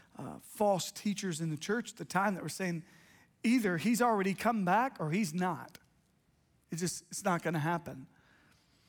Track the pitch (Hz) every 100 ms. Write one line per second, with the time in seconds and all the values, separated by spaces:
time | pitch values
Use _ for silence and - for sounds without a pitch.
0 | - - 135 - - - 208 180 - -
1 | 208 190 190 156 165 147 - 233 - -
2 | - 185 208 170 165 - 185 165 - -
3 | - - _ _ 226 254 208 165 202 220
4 | 240 208 190 185 214 110 165 208 262 -
5 | 156 185 180 175 180 135 - - _ _
6 | _ _ _ _ _ _ - 165 175 -
7 | - - 196 170 160 160 160 170 135 131
8 | - _ _ _ _ _ _ _